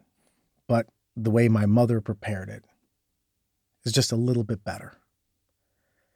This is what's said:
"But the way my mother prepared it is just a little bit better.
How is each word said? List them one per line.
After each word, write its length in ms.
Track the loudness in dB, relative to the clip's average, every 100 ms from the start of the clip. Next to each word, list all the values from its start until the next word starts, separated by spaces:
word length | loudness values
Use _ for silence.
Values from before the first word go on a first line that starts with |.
| _ _ _ _ _ _ -2
"But 200 | -2 -2 _ _ -6
the 140 | 0
way 180 | 4 4
my 160 | 4 4
mother 340 | 4 4 0
prepared 500 | -4 -8 -8 -8 -10
it 140 | -16 _ _ _ _ _ _ _ _ _ _ _ _
is 80 | -4
just 200 | 0 0
a 40 | 0
little 280 | 0 0
bit 200 | -2 -6
better. 300 | -8 -12 -12 -20 _ _ _ _ _ _ _ _ _ _ _